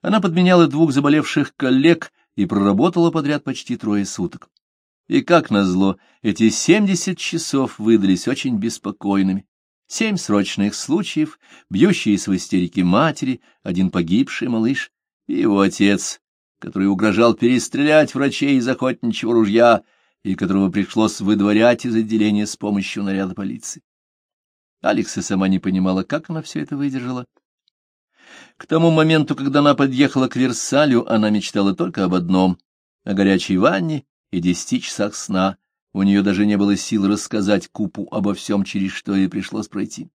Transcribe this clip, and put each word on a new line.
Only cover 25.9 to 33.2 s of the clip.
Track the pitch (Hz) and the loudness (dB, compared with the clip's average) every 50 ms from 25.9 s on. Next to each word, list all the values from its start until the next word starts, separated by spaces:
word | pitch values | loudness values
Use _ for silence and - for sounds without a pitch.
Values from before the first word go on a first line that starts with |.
| 92 95 92 | -4 -4 -6
как | _ - 156 160 - | _ -8 -10 -8 -8
она | 165 160 156 | -12 -12 -12
всё | - - 151 | -10 -10 -12
это | 147 143 151 | -10 -10 -8
выдержала. | 139 143 143 131 135 123 123 127 123 123 _ _ _ _ _ _ _ _ _ _ _ _ _ _ _ _ _ _ _ _ - - - - _ _ | -6 -6 -6 -6 -8 -10 -8 -10 -12 -12 _ _ _ _ _ _ _ _ _ _ _ _ _ _ _ _ _ _ _ _ -20 -20 -20 -20 _ _
К | _ - | _ -8
тому | _ 156 160 165 170 | _ 0 2 4 4
моменту, | 160 160 156 156 160 156 151 - 143 | 4 4 4 4 4 2 2 0 -2
когда | 127 135 139 135 147 | -4 -2 0 2 2
она | 147 147 139 | 4 4 4
подъехала | 117 139 139 131 127 143 131 - 135 131 120 | 4 2 0 2 2 2 2 4 0 0 0
к | - | 0
Версалю, | 123 127 127 120 - - - - 139 151 147 127 117 113 - | 0 0 0 -2 -4 -6 -2 2 2 4 4 4 2 2 2
она | 113 110 107 107 | 0 2 2 2
мечтала | 107 104 95 - - 107 98 98 95 | 2 0 -2 -2 -2 0 0 0 0
только | - 87 92 87 - 98 | -2 -4 -6 -2 -2 -2
об | 90 90 | 0 0
одном: | 90 87 85 92 92 95 92 90 _ _ _ _ _ _ _ _ _ _ | 0 0 2 2 2 4 2 0 _ _ _ _ _ _ _ _ _ _
о | - 101 | -6 -2
горячей | 95 | 0